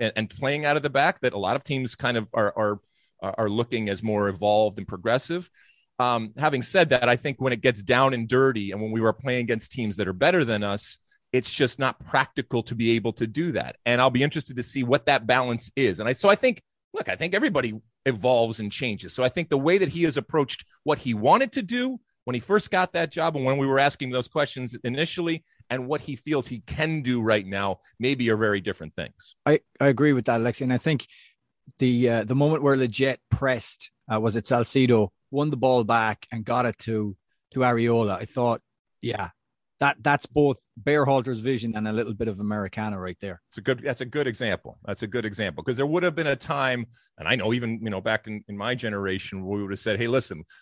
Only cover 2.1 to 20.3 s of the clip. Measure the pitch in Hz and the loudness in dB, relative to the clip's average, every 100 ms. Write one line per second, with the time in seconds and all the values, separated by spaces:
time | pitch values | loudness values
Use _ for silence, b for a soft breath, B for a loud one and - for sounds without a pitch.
2.1 | 120 107 117 104 - 107 104 _ _ _ | -2 -2 0 0 2 0 -2 _ _ _
3.1 | _ 95 98 110 107 117 120 107 98 113 | _ -6 -2 0 0 -2 -2 -2 -2 0
4.1 | 104 101 92 104 104 107 101 95 92 101 | 0 0 0 2 4 2 0 -10 -6 0
5.1 | 123 - 170 180 _ b b b - 123 | 0 -2 -8 -8 _ b b b -2 0
6.1 | 120 110 123 151 135 117 190 170 127 123 | 0 -2 -2 0 0 0 2 4 4 4
7.1 | 123 147 135 131 120 131 110 98 123 135 | 2 0 -2 -2 2 2 2 2 4 4
8.1 | 127 113 127 135 117 98 98 107 110 113 | 2 2 4 4 2 -4 -4 -4 0 2
9.1 | 107 131 123 120 113 - 131 110 98 95 | 2 -2 -2 0 -2 -4 -6 -4 -2 -4
10.1 | 92 147 180 123 107 101 101 - - _ | 2 2 4 2 0 -2 -4 -6 -10 _
11.1 | _ _ 127 - - 131 - 135 - - | _ _ -2 -2 0 0 2 -4 -4 -2
12.1 | 139 139 - 127 120 113 120 113 117 107 | 0 0 -4 -4 -2 -2 0 2 2 0
13.1 | 104 113 110 170 107 65 - 120 120 131 | -2 -4 -2 -2 -2 -4 -6 0 4 4
14.1 | 123 143 156 - 123 120 139 120 139 - | 4 0 -2 -8 -8 -6 -4 0 2 4
15.1 | 139 110 127 127 117 - - 127 87 110 | 2 4 2 2 -2 -6 0 0 0 -2
16.1 | 131 202 208 254 226 _ _ _ 403 - | 2 4 4 2 -2 _ _ _ -10 -6
17.1 | 95 165 196 285 151 123 110 - _ - | -4 -2 0 0 0 -2 -4 -14 _ -4
18.1 | 117 123 123 117 113 104 - 127 101 90 | 0 2 4 2 -2 -6 -6 -6 -6 -8
19.1 | - 127 180 160 139 143 190 175 170 165 | -2 -2 0 0 0 4 2 2 0 0
20.1 | 139 - | 0 -2